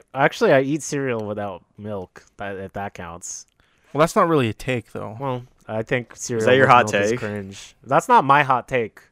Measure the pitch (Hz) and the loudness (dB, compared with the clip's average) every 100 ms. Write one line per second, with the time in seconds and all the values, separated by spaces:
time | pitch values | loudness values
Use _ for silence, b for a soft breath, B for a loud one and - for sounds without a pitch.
0 | _ 135 151 - 220 135 135 156 - 147 | _ 0 0 2 4 4 4 -4 -4 -6
1 | 135 113 104 104 104 90 _ _ 104 101 | -4 -4 -4 -6 -8 -10 _ _ -10 -10
2 | 92 - _ - 101 95 95 101 101 - | -10 -18 _ -14 -10 -10 -10 -10 -10 -12
3 | 85 87 - - - _ _ _ _ 139 | -14 -14 -14 -14 -16 _ _ _ _ 0
4 | 165 214 170 156 117 - - 123 - 101 | 0 2 2 2 0 -4 -6 -6 -6 -12
5 | 104 107 139 123 123 _ - 110 113 127 | -12 -10 -8 -8 -10 _ -10 -8 -4 -4
6 | 117 - - 117 110 131 131 123 107 101 | -6 -14 -6 -2 4 4 8 6 6 0
7 | 104 123 107 104 98 98 - _ 110 147 | 0 -2 -4 -8 -10 -16 -20 _ -2 -2
8 | - 233 139 143 135 127 - 131 107 - | 4 2 6 4 4 0 0 -4 -4 -8
9 | _ | _